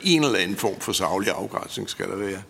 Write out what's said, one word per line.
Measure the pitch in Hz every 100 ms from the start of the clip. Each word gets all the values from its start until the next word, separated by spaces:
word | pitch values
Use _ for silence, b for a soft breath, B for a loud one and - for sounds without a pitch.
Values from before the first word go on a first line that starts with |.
en | 185 160
eller | 147 98
anden | 90 101
form | 107 -
for | -
saglig | 101 85 92 101
afgrænsning | 90 110 - - - 98
skal | - 92
der | 95
være. | 101 95 98